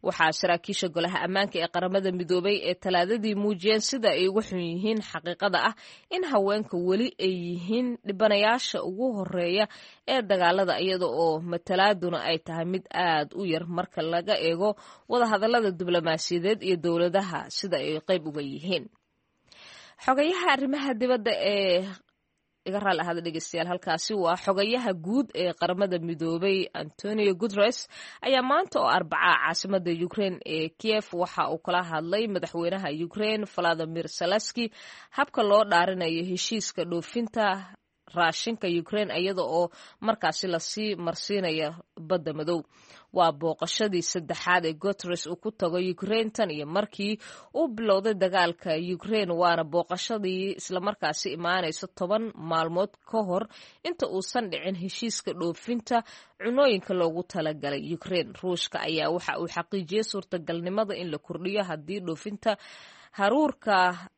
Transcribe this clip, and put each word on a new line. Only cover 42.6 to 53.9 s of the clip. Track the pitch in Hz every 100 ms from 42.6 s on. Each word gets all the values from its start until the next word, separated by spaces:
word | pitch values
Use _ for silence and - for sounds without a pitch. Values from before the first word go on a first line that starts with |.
| 143 _ - - _
Waa | - 139
booqashadii | 143 165 151 170 - 214 180
saddexaad | 165 180 151 165 - 180 165
ee |
Guterres | 156 190 196 180 175 156
uu | 170
ku | 175
tago | - 175 175
Ukraine | 185 175 202 220 220
tan | 220 208
iyo | 151 147
markii | 175 208 - 202 214 - - -
uu | - 320
bilowday | 220 226 190 202
dagaalka | 202 185 185 175 170 185 160 175
Ukraine, | 175 190 220 190
waana | 170 175 170
booqashadii | 160 165 170 185 - 226 196 185 196 -
isla | - 185
markaasi | 196 208 160 156 196
imaanaysa | 160 170 185 170 156 -
toban | - 180 214 226 -
maalmood | 160 160 165 170 202 _
ka | - 226
hor | 208 180 - - - _
inta | 311